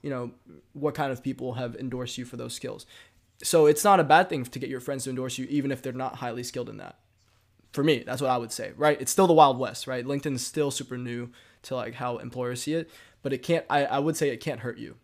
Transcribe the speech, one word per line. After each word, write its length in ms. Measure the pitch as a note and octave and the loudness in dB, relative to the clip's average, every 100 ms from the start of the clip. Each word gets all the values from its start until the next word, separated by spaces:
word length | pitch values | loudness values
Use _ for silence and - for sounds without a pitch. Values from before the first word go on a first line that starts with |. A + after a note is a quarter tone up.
you 80 | D3 | -8
know, 220 | C3 B2 - - D#2+ _ | -8 -8 -14 -20 -20 _
what 200 | - D3 | -6 -4
kind 180 | D3 C#3 | -2 -4
of 120 | B2+ | -4
people 300 | C3+ B2+ B2 | -6 -6 -6
have 220 | A#2 B2 A#2 | -6 -8 -8
endorsed 420 | C3 B2+ B2 - | -8 -6 -8 -10
you 80 | B2 | -12
for 120 | A#2+ | -10
those 160 | A#2+ | -10
skills. 320 | - A#2+ - - - - _ _ _ | -10 -10 -12 -16 -20 -20 _ _ _
So 220 | - E3+ D3+ | 2 6 8
it's 180 | D3+ | 6
not 160 | G#3 F#3 | 6 6
a 40 | |
bad 260 | D3 D#3 F3+ | 8 6 6
thing 160 | D3 B2 | -2 -6
to 140 | B2+ | -8
get 100 | B2+ | -8
your 100 | C3 | -8
friends 240 | B2 C3+ | -6 -6
to 60 | C3 | -6
endorse 280 | B2+ B2+ A#2+ | -6 -6 -6
you, 80 | C3 | -2
even 220 | D3 C#3 | -2 -2
if 100 | C3 | -4
they're 100 | C3 | -6
not 260 | B2+ C3 B2 | -6 -8 -6
highly 260 | B2 A#2 | -8 -6
skilled 260 | B2 B2+ B2 | -8 -8 -8
in 80 | G#2+ | -12
that. 220 | - - _ _ _ _ _ _ _ | -16 -18 _ _ _ _ _ _ _
For 100 | - | 0
me, 200 | D3 B2+ - | 2 2 0
that's 160 | B2+ | -4
what 100 | C3+ | 0
I 60 | B2 | 0
would 140 | A2+ | -2
say, 200 | - G#2+ - | -8 -10 2
right? 220 | D3+ D3 | 2 4
It's 100 | - | 0
still 160 | - F#3 | 4 8
the 60 | |
Wild 240 | D#3+ D3 B2+ | 10 8 8
West, 300 | A#2+ A#2+ - | -4 -6 -6
right? 180 | B2+ B2 | -6 -4
LinkedIn's 400 | C#3+ D3+ B2+ - | -4 -4 -4 -4
still 260 | D#3 C#3+ | -2 -2
super 260 | - C3+ B2 | -4 -8 -10
new 340 | A#2+ A#2+ A#2+ - _ _ | -8 -8 -10 -16 _ _
to, 120 | - B2+ | -10 -8
like, 200 | A#2 B2 | -8 -8
how 220 | B2 A#2+ | -6 -6
employers 440 | A#2+ B2 B2 B2 | -8 -6 -6 -6
see 120 | - | -4
it, 160 | D#3+ D#3+ - - _ | -4 -4 -16 -20 _
but 120 | F3 | -6
it 60 | C3 | -4
can't, 260 | - E3+ - | 0 -2 2
I, 160 | C#3+ C#3 | 0 2
I 140 | C#3 | 0
would 160 | D3 D#3 | 0 0
say 140 | D3 | -2
it 80 | A#2 | -2
can't 240 | - A#2 | -6 -6
hurt 160 | B2 A2 | -8 -10
you 180 | A#2 G2+ | -16 -18